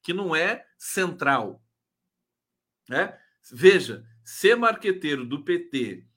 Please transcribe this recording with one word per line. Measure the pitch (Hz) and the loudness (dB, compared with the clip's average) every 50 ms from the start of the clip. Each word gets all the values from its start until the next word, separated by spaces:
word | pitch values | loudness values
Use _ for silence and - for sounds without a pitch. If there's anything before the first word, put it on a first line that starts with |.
que | - - | -8 -6
não | 170 196 202 180 160 | -4 -4 -2 -2 0
é | 156 170 196 233 247 - _ _ | 0 0 0 -2 -6 -10 _ _
central, | _ - - - 196 185 175 165 - 147 139 139 123 110 98 - - _ _ _ _ _ _ _ _ _ _ _ _ _ _ _ _ _ _ _ _ _ _ _ _ _ - | _ -14 -8 -4 -2 -2 -4 -4 -2 0 0 2 0 -2 -6 -12 -16 _ _ _ _ _ _ _ _ _ _ _ _ _ _ _ _ _ _ _ _ _ _ _ _ _ -6
né? | 123 147 190 - - _ _ _ _ _ _ - | -4 -4 -4 -4 -8 _ _ _ _ _ _ -20
Veja, | 123 120 160 190 202 185 185 - 107 - - - - _ _ | -6 8 8 8 8 8 0 -4 -10 -12 -14 -20 -20 _ _
ser | - - - - 196 233 | -18 -10 0 4 4 4
marqueteiro | 240 233 226 220 220 - 202 190 185 - 151 143 135 123 | 4 2 0 0 0 -4 -4 -4 -2 -2 -4 -4 -4 -4
do | 120 139 143 - | -8 -8 -8 -4
P | - 175 170 | -4 -4 -4
T | 170 - 139 135 120 104 92 90 - _ _ | -4 -6 -6 -6 -4 -6 -8 -14 -18 _ _